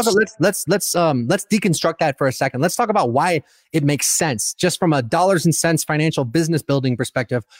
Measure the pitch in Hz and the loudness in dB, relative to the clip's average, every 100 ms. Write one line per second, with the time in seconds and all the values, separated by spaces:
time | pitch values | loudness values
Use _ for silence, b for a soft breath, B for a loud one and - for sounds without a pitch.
0 | 226 196 208 - 185 196 - 196 - 175 | 2 2 0 0 0 0 -2 -2 0 0
1 | 165 131 120 196 - 214 208 156 170 160 | 0 0 0 -2 0 0 0 0 0 0
2 | 156 - 139 - 135 127 170 - 233 202 | -2 0 -2 0 -2 0 -2 0 0 0
3 | 131 123 175 160 - b b 160 143 143 | 2 2 2 0 -4 b b -2 0 0
4 | - - 165 113 - - 180 - 175 147 | 0 0 0 -2 -6 -2 -2 0 2 2
5 | 113 165 185 185 170 151 170 160 - 151 | 0 2 2 2 2 0 0 0 0 0
6 | 160 151 123 160 165 160 - 139 131 120 | 0 0 -2 0 0 -2 0 0 0 -2
7 | 123 135 120 123 - b | -4 -4 -4 -4 -6 b